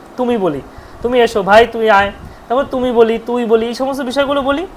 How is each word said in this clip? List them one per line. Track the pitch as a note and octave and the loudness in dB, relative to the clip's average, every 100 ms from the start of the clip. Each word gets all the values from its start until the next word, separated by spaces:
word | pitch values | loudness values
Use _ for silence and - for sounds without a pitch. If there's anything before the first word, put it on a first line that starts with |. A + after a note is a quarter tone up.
| - - | -12 -6
তুমি | B3 A#3+ | -4 -2
বলি, | F#3 C#3+ - - - - | -2 -4 -10 -18 -20 -8
"তুমি | A#3 B3 | -2 2
এসো | A#3 A3 | 2 0
ভাই, | F#3 G#3+ A#3 | 4 4 4
তুই | A#3 A3 | 2 2
আয়", | G3 G3+ G#3 - - - | 2 2 -4 -18 -16 -6
তারপর | B3 C#4 | -4 -2
তুমি | C4 B3+ | -2 -2
বলি, | A#3 A3+ A3+ A3+ | 2 2 0 -4
তুই | A#3+ A#3 | -4 0
বলি, | A3+ A3+ | 0 0
এই | |
সমস্ত | A#3 C4 C4+ | -4 -6 -6
বিষয়গুলো | C4 B3+ C4+ C#4+ | -6 -2 -2 -2
বলি, | C4+ C#4+ F#4 | -2 -4 -6